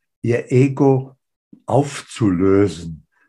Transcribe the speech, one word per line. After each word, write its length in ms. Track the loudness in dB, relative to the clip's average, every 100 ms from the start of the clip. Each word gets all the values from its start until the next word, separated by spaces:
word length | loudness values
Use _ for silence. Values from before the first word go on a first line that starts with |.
| _ _
ihr 300 | -4 -4 0
Ego 640 | 2 2 2 2 2 -2 -14 _ _ _ -18 -4
aufzulösen 1400 | -2 -2 -6 -14 -4 -2 0 2 2 2 -2 -14 -16 _ _